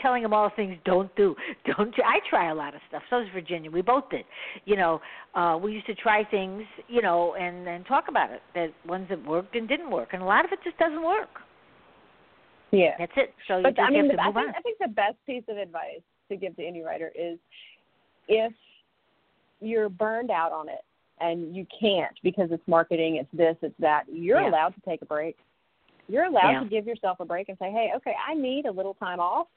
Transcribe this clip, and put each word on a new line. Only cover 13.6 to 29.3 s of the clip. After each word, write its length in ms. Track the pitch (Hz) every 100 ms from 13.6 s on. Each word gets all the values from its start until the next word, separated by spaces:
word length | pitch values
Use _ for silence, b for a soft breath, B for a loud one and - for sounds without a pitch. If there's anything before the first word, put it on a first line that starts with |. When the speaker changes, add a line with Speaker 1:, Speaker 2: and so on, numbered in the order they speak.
Speaker 2:
But, 120 | 220 247
Speaker 1:
just 40 |
Speaker 2:
I 80 | 233
mean, 120 | 294
Speaker 1:
have 80 | 285
Speaker 2:
the, 40 | 226
Speaker 1:
to 40 |
Speaker 2:
I 40 | 175
Speaker 1:
move 80 | 214
Speaker 2:
think, 120 | 254
Speaker 1:
on. 80 | 339
Speaker 2:
I 60 |
think 160 | 480 440
the 80 | 349
best 280 | 214 208 - -
piece 180 | 247 226
of 80 | 202
advice 440 | 190 165 147 147 - _ _
to 80 | -
give 180 | - 113
to 80 | 165
any 160 | 175
writer 300 | 160 160 160
is 240 | - 170 170 _ B B B _ _ _ _ -
if 240 | 220 226 226 _ _ _ _ _ _ _ _ _ _
you're 300 | 220 226 214
burned 420 | 180 220 226 240
out 200 | 175 165
on 180 | 156 151
it 120 | 139 - _ _ _
and 360 | 170 170 165 180
you 120 | 175 -
can't 360 | 220 185 147 -
because 260 | 180 180 170
it's 160 | 165 -
marketing, 500 | 165 165 165 160 156
it's 120 | 143
this, 220 | 160 165 165
it's 140 | 156 -
that, 240 | 156 151 -
you're 280 | 160 170 285
Speaker 1:
Yeah. 80 | 311
Speaker 2:
allowed 200 | 160 165 -
to 60 |
take 200 | 190 160
a 40 | 147
break. 320 | 151 156 - _ _ _ _ _ _ -
You're 180 | 233 359
allowed 260 | 254 190
Speaker 1:
Yeah. 80 | 262
Speaker 2:
to 60 | 220
give 160 | 214 208
yourself 340 | 233 190 185
a 60 | 165
break 240 | 175 196
and 80 | 190
say, 140 | 190
"Hey, 200 | 220 226 254
okay, 200 | - 214
I 200 | 269 311
need 320 | 254 269 285
a 40 |
little 220 | 185 196
time 260 | 196 185 180
off." 280 | 175